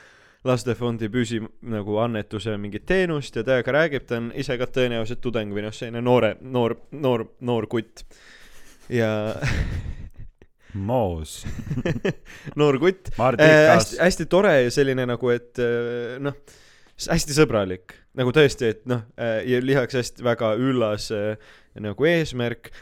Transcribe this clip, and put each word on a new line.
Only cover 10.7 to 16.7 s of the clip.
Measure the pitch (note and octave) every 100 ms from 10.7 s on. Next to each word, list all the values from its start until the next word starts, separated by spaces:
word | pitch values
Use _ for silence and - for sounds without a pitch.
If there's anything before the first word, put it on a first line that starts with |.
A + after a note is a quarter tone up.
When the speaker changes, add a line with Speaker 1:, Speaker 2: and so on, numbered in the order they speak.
Speaker 2:
Moos. | G2 G2 B2+ G2+ E2 D#2 - - - - D3+ E3+ -
Speaker 1:
<laughs> | G3 - - - - D3
Noor | D3 C3+
kutt. | F3 F#3 - -
Speaker 2:
Mardikas. | B2 B2 D#3
Speaker 1:
Äh, | D#3 D#3
hästi, | E3+ - -
hästi | E3+ - D#3
tore | F3+ G#3 C#3+
ja | A#2+
selline | C#3+ C3+ B2+ B2
nagu, | A#2+ B2+
et, | A#2+ A#2+ -
äh, | A#2+ A#2+ A#2+ A#2+ A#2+ B2+
noh, | C#3+ - - - -